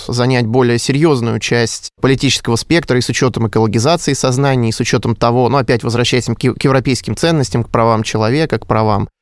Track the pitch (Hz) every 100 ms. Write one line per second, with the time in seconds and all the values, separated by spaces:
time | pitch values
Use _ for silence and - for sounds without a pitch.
0 | - 120 123 127 110 127 120 120 - 135
1 | 165 131 113 113 - 120 113 - - _
2 | 131 127 135 - - 117 - 165 - 127
3 | 120 113 131 - 113 110 110 110 127 170
4 | - 135 135 127 139 127 113 - 120 123
5 | 113 113 117 123 120 139 123 120 117 117
6 | 120 123 117 110 127 - 143 131 139 120
7 | - 110 165 160 127 123 117 123 113 110
8 | 110 110 110 143 160 110 - 110 110 104
9 | 104 _